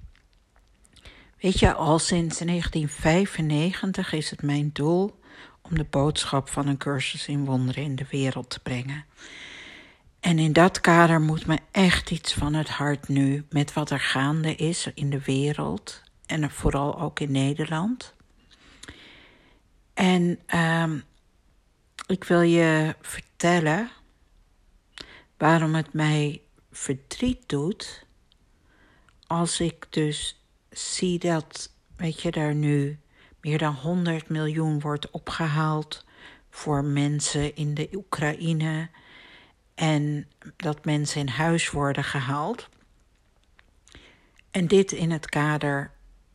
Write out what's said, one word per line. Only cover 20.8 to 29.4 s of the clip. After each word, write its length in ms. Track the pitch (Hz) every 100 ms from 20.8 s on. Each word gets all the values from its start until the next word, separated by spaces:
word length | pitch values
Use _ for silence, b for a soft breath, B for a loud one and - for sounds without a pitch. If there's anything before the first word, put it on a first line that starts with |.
| 165 147 - _ _ _ _ _ _ _ _ - -
ik 180 | 190
wil 160 | - 175
je 560 | 170 170 165 156 156 -
vertellen 880 | - - - - 170 175 151 165 240 - _ _ _ _ _ _ _ _ _ B B B B -
waarom 380 | 151 165 160
het 180 | 160 151
mij 500 | 156 151 151 147 151 _ _ _ -
verdriet 720 | - 135 - - 247 254 -
doet 580 | 143 156 220 - - - _ _ _ _ b b b b b b b -
als 340 | 170